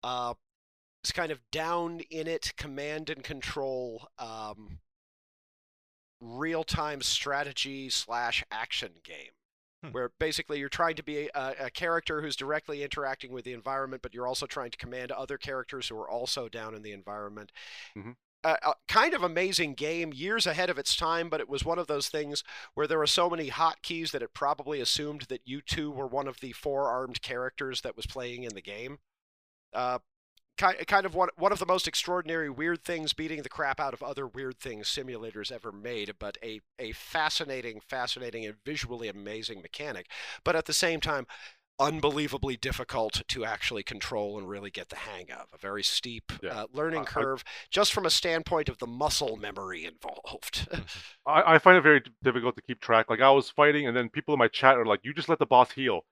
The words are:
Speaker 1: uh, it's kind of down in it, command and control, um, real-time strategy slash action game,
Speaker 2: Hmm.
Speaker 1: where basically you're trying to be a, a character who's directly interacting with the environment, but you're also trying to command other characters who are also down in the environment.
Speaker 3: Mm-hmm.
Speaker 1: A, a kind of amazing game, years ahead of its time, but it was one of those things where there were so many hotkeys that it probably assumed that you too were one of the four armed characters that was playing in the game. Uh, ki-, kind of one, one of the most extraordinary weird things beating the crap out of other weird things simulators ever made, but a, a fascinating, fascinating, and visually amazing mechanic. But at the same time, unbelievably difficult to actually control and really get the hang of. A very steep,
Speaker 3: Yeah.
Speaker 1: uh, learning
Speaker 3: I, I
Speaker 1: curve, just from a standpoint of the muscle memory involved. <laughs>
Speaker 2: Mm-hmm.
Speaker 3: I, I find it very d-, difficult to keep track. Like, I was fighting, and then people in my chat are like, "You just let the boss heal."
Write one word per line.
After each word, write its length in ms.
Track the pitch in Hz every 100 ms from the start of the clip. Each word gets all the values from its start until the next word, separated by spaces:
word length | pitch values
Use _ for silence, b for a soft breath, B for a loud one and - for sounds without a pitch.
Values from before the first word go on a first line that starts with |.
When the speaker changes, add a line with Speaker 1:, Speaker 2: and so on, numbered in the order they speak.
Speaker 1:
uh, 300 | 123 123 120 120 _ _ _ _ _ _
it's 80 | -
kind 200 | - 165
of 100 | 147 _
down 480 | 151 160 175 170 170 -
in 180 | 160 160
it, 260 | 165 - -
command 520 | 156 139 147 151 160
and 140 | 147
control, 840 | 127 143 - - 135 131 123 113 - -
um, 600 | 117 113 107 104 104 87 _ _ _ _ _ _ _ _ _ _ _ _ _ _
real-time 800 | 117 120 156 165 160 - 151 143
strategy 880 | 127 - - 139 143 135 135 135 131
slash 540 | 113 - 117 120 117 113
action 400 | 107 120 - 117 85
game, 280 | - 76 69 _ _ _ _ _
Speaker 2:
Hmm. 60 | 156
Speaker 1:
where 200 | 127 123 _
basically 400 | 160 151 - 147
you're 100 | 139
trying 260 | - 165 156
to 60 |
be 240 | 151 147 147
a, 220 | 143 131 135
a 100 | 131
character 500 | - 180 165 - 156
who's 140 | 151 131
directly 480 | 135 151 - 147
interacting 480 | 143 - 139 131 131
with 140 | 127 120
the 80 |
environment, 500 | 120 120 135 135 131
but 100 | 123
you're 140 | 117 123
also 180 | 127 139
trying 240 | - 123
to 80 | -
command 340 | 123 123 123
other 280 | 135 135 139
characters 480 | 143 135 120 139 120
who 100 | 110
are 120 | 76
also 380 | 113 123 - 117
down 280 | 117 110 110
in 80 |
the 80 | 104
environment. 600 | 101 95 104 104 104 104 B B B B 107
Speaker 3:
Mm-hmm. 140 | 101 123 _ _
Speaker 1:
A, 140 | 160 160
a 100 | 151 - -
kind 280 | 220 285 320
of 80 |
amazing 500 | 180 165 190 175 165
game, 400 | 131 147 170 165
years 320 | 131 175 220 175
ahead 240 | 156 180
of 80 | 139
its 180 | 139 -
time, 340 | 165 165 170
but 100 | 156
it 100 | -
was 160 | 139 165
one 140 | 170
of 80 | 165
those 220 | 147 139
things 340 | 156 147 147 - B B -
where 100 | 151
there 140 | 160
were 80 | 147
so 200 | - 175
many 200 | 170 147
hotkeys 640 | 117 160 - - 165 160
that 100 | 139
it 120 | 117 -
probably 440 | 139 151 139 147
assumed 400 | 120 - 147 147 -
that 120 | 131 123
you 160 | 135
too 280 | - - 151
were 180 | 139 135
one 200 | 127 139
of 120 | 127
the 100 | 135
four 360 | 117 151 139 139
armed 360 | 123 127 120
characters 580 | - 123 127 - 135 127
that 140 | 131 113
was 100 | 110
playing 380 | 135 123 123
in 100 | 123 101
the 60 |
game. 360 | 95 101 123 143 _ _ _ _ _ _ _
Uh, 260 | 110 127 123 _ _ _ _ _ -
ki-, 260 | 190 185 165
kind 180 | 196 190
of 80 |
one, 160 | 165 185 -
one 140 | 185
of 80 | 202
the 80 | 185
most 200 | 185 165
extraordinary 640 | - - 180 160 165 151
weird 340 | 127 160 170
things 300 | - 170 156
beating 300 | - 156 156
the 40 | 135
crap 300 | - 147 135
out 140 | 143
of 80 | 120
other 240 | 131 139 131
weird 320 | 117 135 127
things 280 | 135 110 101
simulators 640 | - 127 120 113 107 101
ever 200 | 120 113
made, 400 | 101 110 117 104 104
but 180 | 104 -
a, 180 | 113 110 _ _
a 140 | 120
fascinating, 840 | 110 - 165 156 - 156 131 120 107
fascinating, 640 | - 135 123 - 120 113
and 120 | 110 107 -
visually 420 | 151 117 120 113
amazing 540 | 101 101 110 113 107
mechanic. 460 | 85 - 147 104 90 B B B
But 120 | - 165
at 100 | 160
the 80 |
same 260 | 151 180 160
time, 280 | 160 143 123 B B B B _
unbelievably 800 | 139 156 147 147 147 135 143 123
difficult 680 | 131 127 123 127 110 - 127
to 160 | -
actually 380 | 110 104 - 113
control 560 | 98 110 - 110 104 104
and 100 | 95
really 220 | 101 101
get 200 | - 90
the 80 | -
hang 340 | - 95 90
of. 160 | - 73
A 60 | -
very 240 | 98 101
steep, 500 | 98 - 127 117 - -
Speaker 3:
Yeah. 60 | 92
Speaker 1:
uh, 180 | 110 110
learning 260 | 131 156 160
Speaker 3:
I, 40 |
I 20 | -
Speaker 1:
curve, 380 | - 135 135 - B B
just 200 | - 202
from 140 | - 180
a 60 |
standpoint 580 | - 180 165 160 165 147
of 80 | 123
the 80 | 120
muscle 500 | 120 147 - 139 110
memory 480 | 104 98 95 87 80
involved. 840 | 80 - - - - - - -
<laughs> 40 | - 90 B B B -
Speaker 2:
Mm-hmm. 40 |
Speaker 3:
I, 260 | 156 165 160
I 40 |
find 180 | 185 185
it 40 |
very 200 | 151 147
d-, 100 | 117 -
difficult 320 | 131 120 117 -
to 40 |
keep 200 | - 123
track. 280 | - 113 113
Like, 120 | 110
I 80 | 135
was 180 | 139 -
fighting, 380 | - 147 147 139
and 80 | 120
then 120 | 120
people 240 | - -
in 40 | 147
my 80 | 117
chat 280 | - 135 131
are 80 | 110
like, 140 | 101
"You 100 | 120
just 160 | 147 156
let 80 | 165
the 60 | 139
boss 260 | 127 123
heal." 300 | - 131 92 -